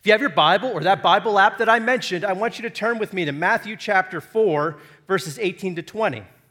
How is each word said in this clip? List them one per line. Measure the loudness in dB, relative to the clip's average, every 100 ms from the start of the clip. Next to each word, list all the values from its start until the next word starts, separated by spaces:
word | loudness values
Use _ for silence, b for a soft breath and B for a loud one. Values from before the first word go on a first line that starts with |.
If | 4
you |
have | 2
your | 2
Bible | 2 4 4 0
or | -2
that | 0 2
Bible | 4 2 2 4
app | 4 2
that | 2
I | 2
mentioned, | 2 -2 -2 -6
I | -4
want | -2 -4 -6
you |
to | -10
turn | -4 -4 -2
with | -4
me | -4
to | -4
Matthew | -2 0 0 -4 -12
chapter | 0 0 0 -8
four, | -6 0 2 2 -2 -4 B B -4
verses | -2 -2 -4
eighteen | -6 -4 -6
to | -6
twenty. | -10 -4 -4 -4 -14 _ _